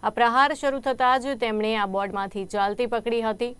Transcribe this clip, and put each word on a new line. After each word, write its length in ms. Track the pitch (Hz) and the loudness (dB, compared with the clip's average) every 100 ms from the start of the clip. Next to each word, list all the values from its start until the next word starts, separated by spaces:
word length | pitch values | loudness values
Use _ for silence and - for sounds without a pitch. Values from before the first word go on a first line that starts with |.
આ 80 | 208 | -4
પ્રહાર 440 | - 233 240 285 | 2 4 6 4
શરૂ 240 | 294 285 269 | 2 -2 0
થતાં 420 | 269 247 254 262 | -2 2 2 2
જ 60 | 247 262 | 0 -2
તેમણે 400 | 233 214 214 220 | -2 0 0 0
આ 100 | 202 | 0
બોર્ડમાંથી 580 | 190 196 196 196 208 | -2 -2 -4 -6 -6
ચાલતી 420 | 190 208 202 202 247 | -6 0 0 0 -2
પકડી 360 | 233 220 233 | -2 -2 -2
હતી. 340 | 220 214 240 247 | -2 -2 -6 -6